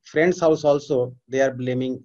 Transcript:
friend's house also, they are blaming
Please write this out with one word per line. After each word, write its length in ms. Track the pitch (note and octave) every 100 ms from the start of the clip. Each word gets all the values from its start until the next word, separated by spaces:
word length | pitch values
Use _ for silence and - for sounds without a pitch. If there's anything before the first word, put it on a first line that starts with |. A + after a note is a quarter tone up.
friend's 360 | - D#3 F3 F3+
house 240 | E3 D#3
also, 520 | D3 C#3+ D3 C3+ B2 - -
they 140 | C3
are 120 | C3+
blaming 500 | B2 B2+ B2+ B2+ B2+